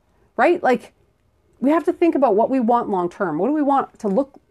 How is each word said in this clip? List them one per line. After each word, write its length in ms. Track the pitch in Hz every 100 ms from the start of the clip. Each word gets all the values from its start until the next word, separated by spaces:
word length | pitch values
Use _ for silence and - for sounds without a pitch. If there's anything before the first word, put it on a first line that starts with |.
| _ _ _ -
right? 260 | 294 349
Like, 300 | - 240 - _ _ _ _ _ _ _
we 100 | 262
have 140 | 330
to 80 | 349
think 220 | 349 339
about 220 | 311 262 196
what 140 | 226
we 100 | 262
want 280 | 226 240 233
long-term. 500 | 190 175 - 180 151
What 100 | 220
do 40 |
we 100 | 311
want 360 | 269 180 - -
to 80 | 208
look 300 | 196 285 - _